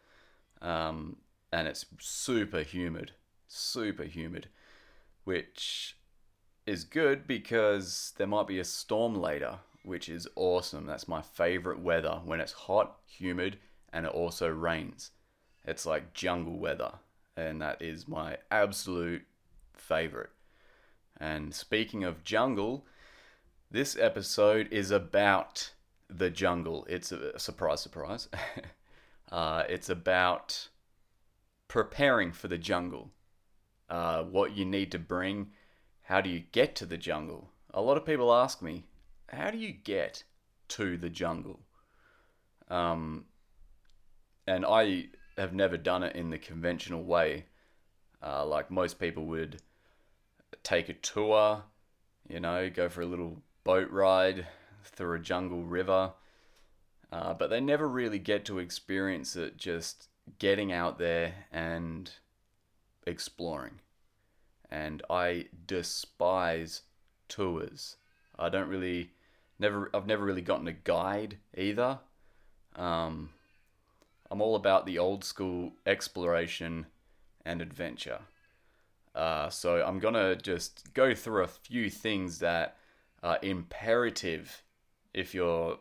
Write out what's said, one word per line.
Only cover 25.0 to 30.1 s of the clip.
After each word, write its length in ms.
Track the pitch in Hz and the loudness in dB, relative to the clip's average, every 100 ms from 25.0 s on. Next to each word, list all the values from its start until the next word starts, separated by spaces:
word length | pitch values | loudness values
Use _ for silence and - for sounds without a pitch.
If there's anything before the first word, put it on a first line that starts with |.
| 85 101 101 95 - - - - _ _ - | 4 6 8 6 2 -6 -10 -12 _ _ -12
the 220 | 87 92 | 0 0
jungle. 560 | 82 92 87 82 78 - | 4 2 2 0 -4 -4
It's 220 | 90 - | -6 -6
a, 260 | 90 69 - | -6 -6 -6
surprise, 420 | - - 82 76 | -8 0 2 2
surprise. 480 | - 78 76 113 - | -2 -8 -8 -8 -8
<laughs> 60 | - - - - - _ - - - - | -8 -8 -10 -14 -18 _ -20 -20 -20 -8
Uh, 320 | 85 80 80 76 | -2 0 0 0
it's 220 | 90 - | -2 -4
about 760 | 87 92 | -2 2